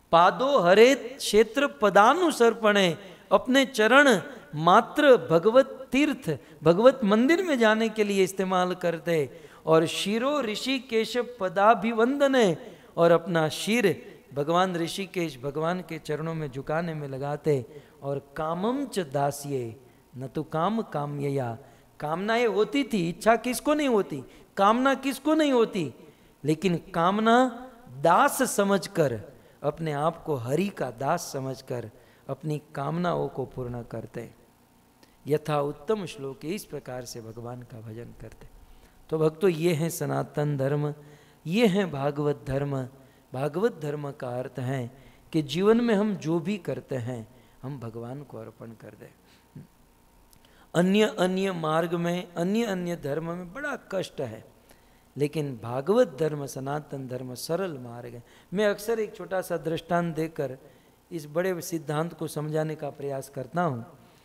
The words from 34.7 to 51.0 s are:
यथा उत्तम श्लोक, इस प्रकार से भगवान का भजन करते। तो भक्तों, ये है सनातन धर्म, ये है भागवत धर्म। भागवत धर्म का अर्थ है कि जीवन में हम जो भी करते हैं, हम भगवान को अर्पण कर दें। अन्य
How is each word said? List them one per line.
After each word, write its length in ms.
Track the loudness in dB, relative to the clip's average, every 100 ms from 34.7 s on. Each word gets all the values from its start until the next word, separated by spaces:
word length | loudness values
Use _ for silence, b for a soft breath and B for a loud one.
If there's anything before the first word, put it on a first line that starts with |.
| _ b b b b -4
यथा 340 | -4 -2 -2
उत्तम 440 | -2 -6 -4 -4 -4
श्लोक, 400 | -10 -12 -10 -10
इस 200 | -10 -10
प्रकार 400 | -14 -12 -12 -12
से 160 | -14
भगवान 400 | -14 -14 -12 -14
का 200 | -14 -16
भजन 320 | -14 -14 -16 -16
करते। 260 | -20 -20 -20 -20 b b b b -6
तो 80 | 0
भक्तों, 320 | 0 2 2
ये 240 | 2 2
है 160 | 2 -2
सनातन 680 | -4 -4 -2 -4 -2 -2 0
धर्म, 360 | 0 0 -2 -6 B B B B -4
ये 200 | 2 4
है 240 | 2 -2
भागवत 500 | -2 -4 0 -2 -2 -4
धर्म। 400 | -4 -2 -4 -6 -12 b b b
भागवत 460 | -6 -4 0 -2 -2
धर्म 300 | -6 -8 -8
का 180 | -10 -8
अर्थ 300 | -8 -8 -8
है 320 | -6 -6 -8 B B B _
कि 80 | -4
जीवन 400 | -2 0 4 4
में 140 | 4 2
हम 200 | 0 -2
जो 240 | -2 -2
भी 180 | -2 -6
करते 380 | -6 -8 -6 -8
हैं, 320 | -6 -10 -12 b b b
हम 160 | -14 -12
भगवान 440 | -12 -12 -12 -14
को 140 | -14 -16
अर्पण 300 | -16 -16 -18
कर 220 | -18 -20
दें। 240 | -20 -20 _ b b b -20 -20 _ _ _ _ _ _ _ b b b 0
अन्य 400 | 2 4